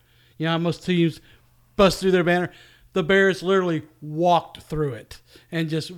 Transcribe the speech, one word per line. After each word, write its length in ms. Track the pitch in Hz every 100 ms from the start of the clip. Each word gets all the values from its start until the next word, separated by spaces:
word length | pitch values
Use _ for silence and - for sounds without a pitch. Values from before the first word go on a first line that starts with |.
| _ _ _ -
You 80 | 160
know 60 |
how 40 | 165
most 260 | 170 160 -
teams 340 | 175 165 - _ _ _ _ _ -
bust 240 | 190 -
through 120 | 190
their 120 | 180
banner? 280 | 170 175 170 - - _ _
The 100 | 190
Bears 400 | 170 196 190 185
literally 400 | 175 190 180 156 - _
walked 600 | 151 156 175 165 - -
through 300 | - 156 143
it 280 | 110 - - _ - _
and 180 | 165 160
just 220 | 160 -